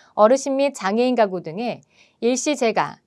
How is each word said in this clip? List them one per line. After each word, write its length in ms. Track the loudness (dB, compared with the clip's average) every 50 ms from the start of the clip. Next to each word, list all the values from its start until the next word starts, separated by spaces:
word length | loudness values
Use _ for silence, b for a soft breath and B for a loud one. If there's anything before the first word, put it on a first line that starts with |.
| b b b
어르신 420 | 4 6 6 6 2 0 -2 -2
및 180 | 0 0 -2 -2
장애인 420 | -4 -4 -2 0 0 0 0 2
가구 280 | 2 0 0 0 -6 -8
등의 380 | -8 -10 -8 -6 -8 -8 -10 b b b b b b b b
일시 340 | -2 -2 0 0 -2 -2 -2
재가, 400 | 0 0 0 0 0 -2 -2 -4 _ _